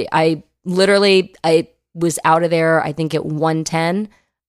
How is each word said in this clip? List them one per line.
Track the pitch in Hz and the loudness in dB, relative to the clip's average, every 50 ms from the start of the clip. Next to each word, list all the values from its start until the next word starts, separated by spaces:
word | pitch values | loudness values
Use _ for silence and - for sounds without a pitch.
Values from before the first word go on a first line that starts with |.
| - - | -2 -2
I | - 160 160 165 160 156 - _ _ _ _ | -2 0 0 0 0 -2 -6 _ _ _ _
literally, | 185 180 185 190 196 202 202 202 202 190 190 185 - - _ - | -4 0 2 2 2 4 4 4 4 4 2 2 -2 -6 _ 0
I | 165 165 165 165 - _ _ _ _ - | 2 2 2 0 -2 _ _ _ _ -8
was | 170 170 170 147 - - | -4 -4 -4 -2 -2 0
out | 160 160 165 | 2 2 2
of | 170 165 | 2 0
there, | 170 165 160 160 165 160 | 0 0 2 2 2 0
I | - - 147 | 0 -2 -4
think, | 165 160 151 160 | -4 -4 -4 -4
at | 151 - | -4 -4
one | 156 156 151 160 160 160 160 160 | -4 -4 -2 -2 -2 -2 -2 -4
ten. | - - 165 165 170 180 202 214 208 _ _ _ _ _ _ _ | -4 -4 -2 -2 -2 -2 -4 -6 -8 _ _ _ _ _ _ _